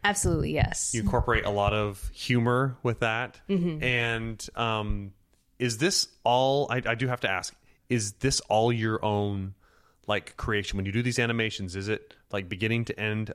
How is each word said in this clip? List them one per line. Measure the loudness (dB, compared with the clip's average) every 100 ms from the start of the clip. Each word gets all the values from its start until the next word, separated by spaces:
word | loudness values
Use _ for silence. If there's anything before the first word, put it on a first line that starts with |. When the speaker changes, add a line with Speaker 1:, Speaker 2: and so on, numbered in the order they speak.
Speaker 1:
Absolutely, | 0 2 2 0 0
yes. | 0 0 -2 -4
Speaker 2:
You | -2
incorporate | 0 2 2 2
a | 2
lot | 0 2
of | 2 0 -4 -10
humor | -8 0 2 4 2 0 -2
with | -4 0
that. | 0 -2 -4 -10 -4
Speaker 1:
Mm-hmm. | 0 0 -2
Speaker 2:
And, | 0 0 0 -2 -4 -8 -8
um, | -4 0 0 0 -2 -4 -12 _ _ _ -4
is | -2 2
this | 2 2 -2 _
all, | 2 4 4 4 2
I, | 0 0
I |
do | 0 0
have | 0
to | -2
ask, | -2 -4 -12 _ _ _
is | 0 0
this | -2 0 0
all | 2 4 4
your | 2 0 0
own, | 0 0 0 -2 -6 -10 _ _ _ _ -4
like, | -4 -4 -8
creation? | -2 -2 -2 -4
When | -2
you |
do | 0
these | 0 2
animations, | 2 2 0 -2 -6 -6
is | -4
it, | -4 -6 -20 _
like, | -6 -6
beginning | -2 0 0 0
to | -2
end | -2 -2 -4